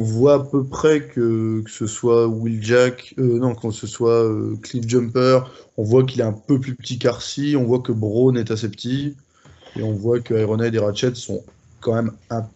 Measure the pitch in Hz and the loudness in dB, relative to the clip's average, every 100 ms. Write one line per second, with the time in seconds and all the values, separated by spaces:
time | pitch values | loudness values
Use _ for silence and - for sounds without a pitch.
0 | 113 113 139 143 135 143 131 - 156 151 | 0 2 4 4 2 -2 -4 0 2 2
1 | 135 - 117 113 110 110 110 - 110 - | 0 -2 0 0 0 -2 -6 -8 -8 -2
2 | 120 117 117 113 113 113 107 123 127 123 | 2 4 4 0 -4 -4 2 4 4 0
3 | - - 127 120 127 113 117 110 107 - | -10 -2 0 2 0 -2 -6 -8 -10 -2
4 | 120 117 113 107 107 107 - 127 113 123 | 2 4 2 0 -4 -6 -8 -6 0 0
5 | 117 120 127 131 131 - - - 107 127 | 0 2 4 4 2 -10 -14 -6 2 4
6 | 131 120 113 104 - 139 131 127 - 127 | 4 0 -2 -2 0 0 0 -8 -8 -2
7 | 127 120 - - 143 143 120 123 123 113 | -2 -2 -6 -6 -2 0 2 0 0 -2
8 | 107 110 131 123 110 110 113 - 120 135 | -2 2 4 2 0 -4 -6 -8 -6 -4
9 | 143 143 _ _ _ - - - 110 107 | -4 -10 _ _ _ -20 -16 -8 -4 -2
10 | 110 120 123 113 107 110 117 113 104 101 | 0 0 0 0 0 0 0 0 -2 0
11 | 127 123 - 98 - _ _ _ - 113 | -2 -4 -6 -10 -10 _ _ _ -2 0
12 | 113 - - 117 110 | -2 -6 -8 -8 -8